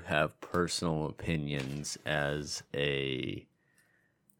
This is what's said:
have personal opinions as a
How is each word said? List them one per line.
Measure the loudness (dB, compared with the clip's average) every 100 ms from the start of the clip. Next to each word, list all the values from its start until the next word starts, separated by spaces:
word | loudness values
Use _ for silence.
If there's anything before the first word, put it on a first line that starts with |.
| 2
have | 4 4 0
personal | -2 2 2 2 2 2 0
opinions | -2 -2 0 0 -2 -2 -4 -6 -6 -2
as | 0 2 0 -2 -8 -6
a | -2 0 0 0 -2 -4 -6 -10 _ _ _ _ _ _ _ _